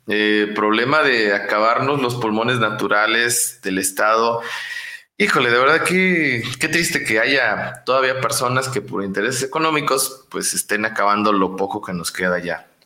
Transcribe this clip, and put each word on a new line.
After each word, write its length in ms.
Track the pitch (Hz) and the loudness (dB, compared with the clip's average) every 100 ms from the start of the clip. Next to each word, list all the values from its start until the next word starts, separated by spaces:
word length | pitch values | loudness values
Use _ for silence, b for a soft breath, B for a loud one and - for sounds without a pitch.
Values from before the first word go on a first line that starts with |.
| - | -4
eh, 460 | 107 107 104 104 | 0 2 4 2
problema 480 | 104 107 110 123 151 | 0 2 2 2 2
de 320 | 147 120 107 | 2 2 2
acabarnos 680 | 101 101 107 110 123 131 143 | 0 0 2 2 2 0 0
los 140 | 123 | -2
pulmones 460 | 123 113 107 117 123 | -2 -2 0 0 0
naturales 1000 | 107 101 98 104 110 113 120 120 - - | 0 -2 0 2 2 2 0 0 -4 -6
del 140 | 98 95 | -4 -2
estado. 640 | 90 95 107 113 117 117 B B B B B B B - | -2 0 2 2 2 0 B B B B B B B -2
Híjole, 320 | 202 160 123 | 0 2 4
de 80 | 120 | 4
verdad 240 | 135 160 | 4 4
que 600 | 160 180 185 175 147 120 113 120 | 2 2 2 2 0 -2 -4 -4
qué 80 | 160 | -2
triste 340 | 165 165 156 | 0 0 -2
que 160 | - 110 | 0 0
haya 640 | 120 135 120 95 - - - | 2 2 2 0 -4 -8 -2
todavía 340 | 131 131 127 | 0 2 0
personas 480 | 120 - 127 127 127 | -2 -2 0 0 -2
que 140 | 104 | -4
por 200 | - 95 | -6 -6
intereses 400 | 98 95 107 127 | -4 -2 -2 -2
económicos, 840 | 131 156 160 151 143 135 - - - | -4 -2 0 0 0 0 -2 -8 -12
pues, 220 | 92 - | -6 -6
estén 320 | 98 - 104 | -4 -4 -2
acabando 480 | 110 107 101 104 107 | -2 0 2 4 2
lo 240 | 101 92 92 | 2 0 -2
poco 260 | 98 101 | -6 -6
que 120 | 101 | -8
nos 180 | 90 82 | -8 -8
queda 260 | - 92 90 | -4 -2 -2
ya 300 | 85 78 - _ | -4 -8 -10 _